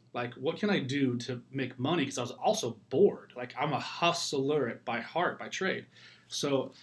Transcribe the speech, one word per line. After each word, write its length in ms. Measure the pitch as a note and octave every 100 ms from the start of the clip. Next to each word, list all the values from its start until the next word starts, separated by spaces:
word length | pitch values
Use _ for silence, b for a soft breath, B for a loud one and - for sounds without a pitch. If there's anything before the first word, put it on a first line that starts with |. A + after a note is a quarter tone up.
| _
Like, 200 | A#2+ B2 C3
what 220 | C#3 -
can 120 | G#3
I 100 | E3
do 380 | B2+ C#3+ C3 A#2+
to 240 | - A#2+ -
make 260 | C3+ B2 B2
money?" 280 | C#3 E3+ A2
'Cause 120 | B2+
I 40 |
was 100 | A#2+
also 460 | - E3+ G#3 A#2+ - -
bored. 440 | C#3+ G3+ - - B2
Like, 180 | B2 B2
I'm 160 | D3+
a 60 | B2
hustler 920 | - - E3+ E3 - C#3 C#3 D3+ A#2
at, 160 | - A#2+
by 160 | A#2
heart, 360 | - E3 E3 -
by 120 | A2+
trade. 360 | - F#3+ - - B B B B
So 440 | - C#3+ C3+ - -